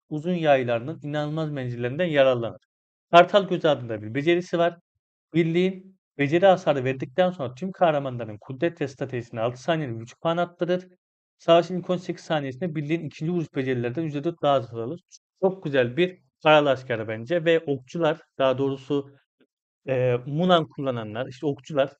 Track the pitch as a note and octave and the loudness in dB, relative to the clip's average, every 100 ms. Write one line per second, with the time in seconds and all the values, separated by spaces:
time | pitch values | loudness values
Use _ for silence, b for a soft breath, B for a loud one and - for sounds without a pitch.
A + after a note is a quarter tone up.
0 | _ D3+ D#3+ F3+ D#3 C3+ B2 A#2 B2 E3 | _ -8 -4 0 4 4 2 -2 -4 -10
1 | D3 D3+ D3+ D#3 D#3 C#3+ B2+ A#2+ B2 C#3 | -8 -6 -4 -4 -6 -6 -8 -6 -6 -2
2 | F3+ D3 C3+ B2 A2+ F#2 _ _ _ _ | 0 4 4 4 -2 -10 _ _ _ _
3 | _ E3+ F3 G#3 F#3+ F3 D#3+ C3+ A#2+ A2 | _ 8 8 4 2 0 0 0 -4 -8
4 | G#2+ A#2+ D3 F3 F3+ F3 E3+ F3 _ _ | -6 -2 0 0 0 0 0 -2 _ _
5 | _ _ _ D#3+ E3 E3 F#3 F#3+ - _ | _ _ _ 0 2 2 0 -2 -12 _
6 | _ - C#3 E3+ G3 F3+ E3+ C#3 B2+ C3 | _ -4 0 4 6 4 2 0 -2 -4
7 | C#3 - F3+ F3+ B2+ B2+ F#3+ F#3 F3 D3+ | -4 -2 -2 -2 -8 -8 -12 0 2 2
8 | C#3 A#2+ A2 G#2 - C3 E3+ E3+ C#3 - | -2 -6 -10 -12 -14 -4 -4 -2 -8 -6
9 | C3+ B2 A#2 A#2 A2+ B2 - E3 C#3+ A2+ | -8 -6 -8 -4 -4 -4 -4 -4 -4 -8
10 | A#2 - E3 E3+ F3 - F3 F3+ F#3 _ | -12 -8 -4 -2 -4 -4 -4 -4 -6 _
11 | _ _ _ _ - E3+ E3 F3+ E3+ F3+ | _ _ _ _ 4 4 4 -4 -4 -4
12 | F3+ E3+ - D#3+ C#3 C3 F3+ D#3 C#3+ E3+ | -4 -10 -4 -4 -4 -6 -6 -4 -4 -4
13 | D3+ - D#3 F3 D#3+ - C3 B2+ A#2+ B2+ | -4 -8 -4 -4 -4 -4 -2 -2 -2 -4
14 | D#3+ C#3+ D#3+ E3 D3 C#3 A2 A#2 A2+ F3 | -6 -4 -6 -2 0 0 0 -8 -8 -10
15 | _ - _ _ F#3+ F#3+ D#3+ C#3 A#2+ B2 | _ -20 _ _ -2 -2 0 2 2 0
16 | F3+ F3+ _ _ D#3 D3+ D3 B2+ B2+ A2+ | -2 -4 _ _ 6 6 6 0 -2 -6
17 | A2 A2+ A#2 F3 D#3+ E3 E3 C3+ - E3+ | -4 -8 -4 0 2 2 0 -6 -6 -2
18 | D#3+ D#3 _ - C3+ B2+ C#3 C3+ C3 C#3+ | 0 -2 _ -2 0 2 -2 -4 -4 -4
19 | C#3 _ _ _ _ _ _ _ - C3 | -4 _ _ _ _ _ _ _ -4 0
20 | B2+ B2 B2+ C#3+ F3+ F3 D3+ - C3+ A#2+ | 0 0 -2 -2 4 2 2 -6 -6 -4
21 | A2 G#2+ C3 B2+ D#3 C#3 - D3+ C#3+ - | -6 -8 -8 -4 -4 -4 -4 -2 -2 -4